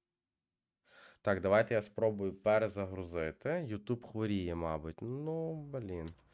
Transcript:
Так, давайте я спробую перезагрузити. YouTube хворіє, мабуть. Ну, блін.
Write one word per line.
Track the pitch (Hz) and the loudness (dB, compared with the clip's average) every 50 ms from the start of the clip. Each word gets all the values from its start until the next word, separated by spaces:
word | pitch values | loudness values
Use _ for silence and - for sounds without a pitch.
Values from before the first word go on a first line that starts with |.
| _ _ _ _ _ _ _ _ _ _ _ _ _ _ _ _ _ _ - - - - - _ | _ _ _ _ _ _ _ _ _ _ _ _ _ _ _ _ _ _ -20 -20 -20 -20 -20 _
Так, | - 104 98 95 | 0 0 2 2
давайте | 87 95 101 110 117 - 120 | 4 6 6 6 6 4 2
я | 107 | 0
спробую | 101 - - - 113 110 107 101 98 95 92 | 0 -2 -2 0 2 2 2 0 -2 -2 -4
перезагрузити. | - - 107 107 110 113 107 95 101 98 95 95 92 90 85 85 85 80 80 78 - - 135 | 0 2 4 4 6 4 2 0 -2 -4 -4 -4 -6 -6 -4 -2 -2 -2 -2 -4 -4 -4 -2
YouTube | 160 180 165 117 107 101 104 - 123 120 - - | -2 -2 -2 -4 -6 -4 -2 -2 -4 -4 -4 -6
хворіє, | - 110 110 104 104 98 90 87 85 | -4 -2 0 0 0 0 0 0 -2
мабуть. | 85 82 82 80 78 76 80 82 - | -2 0 0 -2 -2 -4 -6 -8 -8
Ну, | 117 117 127 139 151 160 160 165 165 165 160 | -6 -6 -6 -6 -4 -4 -4 -4 -4 -4 -6
блін. | 156 147 143 139 131 110 95 90 85 80 82 85 - _ _ | -8 -8 -8 -8 -8 -6 -6 -6 -6 -6 -8 -10 -12 _ _